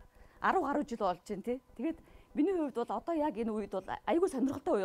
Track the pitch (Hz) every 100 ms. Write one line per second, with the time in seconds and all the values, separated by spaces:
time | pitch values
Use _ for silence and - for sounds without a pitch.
0 | - - - - 208 359 277 285 - 233
1 | 196 180 - 196 233 254 - - 294 320
2 | - - - - 330 370 294 233 233 208
3 | - 330 302 202 226 214 202 190 - -
4 | - 330 370 269 262 - - 220